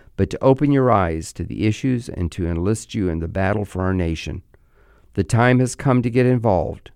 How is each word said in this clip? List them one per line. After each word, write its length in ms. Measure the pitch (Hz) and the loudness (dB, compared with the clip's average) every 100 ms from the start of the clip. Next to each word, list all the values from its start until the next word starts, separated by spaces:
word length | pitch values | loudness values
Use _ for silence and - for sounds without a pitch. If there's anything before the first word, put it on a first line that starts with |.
| - - | -14 -2
but 140 | 98 | -2
to 140 | - | 2
open 280 | 135 135 147 | 2 4 2
your 200 | 139 127 | 2 4
eyes 420 | 104 87 80 80 | 2 2 -2 -8
to 100 | - | -10
the 220 | 113 110 110 | -8 -2 0
issues 420 | 110 135 123 120 | 0 -2 -2 -6
and 220 | - 85 | -6 -4
to 160 | - 85 | -2 -4
enlist 480 | 85 92 110 - 113 | 0 0 -2 -4 -4
you 140 | 92 | -2
in 100 | 82 | -2
the 80 | 82 | -4
battle 380 | 98 95 107 101 | -2 -2 -2 -4
for 160 | 92 | -2
our 120 | 92 | 0
nation. 500 | 92 85 82 78 82 - _ _ _ _ _ _ | 0 0 -4 -8 -10 -14 _ _ _ _ _ _
The 100 | - | -4
time 360 | - 117 123 127 | 0 2 4 4
has 160 | 127 - | 2 0
come 260 | 139 123 | 2 2
to 80 | 120 | 2
get 160 | 120 123 | 2 2
involved 680 | 127 110 90 - - - | 2 2 2 0 -8 -16